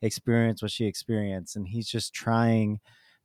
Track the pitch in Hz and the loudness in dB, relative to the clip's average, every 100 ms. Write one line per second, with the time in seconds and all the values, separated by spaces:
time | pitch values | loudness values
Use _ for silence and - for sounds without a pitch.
0 | 110 - - 117 117 104 107 - 107 - | -2 -2 2 4 4 0 -4 -2 -2 -2
1 | - 110 101 95 82 104 92 113 107 113 | -2 -2 -2 -4 -6 -8 -6 -6 -4 -6
2 | - - 117 113 117 113 107 107 - - | -6 -6 0 4 4 4 2 -2 -8 -20
3 | _ _ | _ _